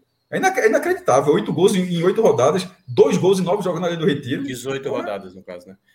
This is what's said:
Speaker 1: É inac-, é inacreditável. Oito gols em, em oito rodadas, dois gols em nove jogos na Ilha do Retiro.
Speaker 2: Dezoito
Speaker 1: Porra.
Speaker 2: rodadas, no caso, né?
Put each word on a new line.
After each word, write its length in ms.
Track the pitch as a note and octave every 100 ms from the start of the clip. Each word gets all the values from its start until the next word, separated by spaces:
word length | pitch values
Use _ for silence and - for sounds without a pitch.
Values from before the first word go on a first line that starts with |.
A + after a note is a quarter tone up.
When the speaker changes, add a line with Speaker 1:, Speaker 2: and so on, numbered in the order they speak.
| _ _ _
Speaker 1:
É 40 | E3
inac-, 240 | F#4+ F#4
é 60 | A4
inacreditável. 680 | C#4+ E4+ F#4 - C#3+ C#3+
Oito 180 | F3 -
gols 220 | D#3+ F#3+
em, 80 | F#3+
em 220 | F3+ E3+
oito 180 | F3 G#3+
rodadas, 440 | G3+ A#2 C3+ F#3 - - -
dois 300 | A#2+ C4+ E3
gols 240 | F3 F#3
em 20 |
nove 200 | E3+ G#3
jogos 160 | F3+ E3
na 80 | F3
Ilha 80 | E3+
do 100 | D3+
Retiro. 380 | C#3 B2+ D3
Speaker 2:
Dezoito 440 | C#3 B2 B2+ C3+ C3+
Speaker 1:
Porra. 120 | A#2+
Speaker 2:
rodadas, 340 | A2 G2 F#2
no 80 | F#2
caso, 240 | F#2 F2+ F#2
né? 100 | F#2+ _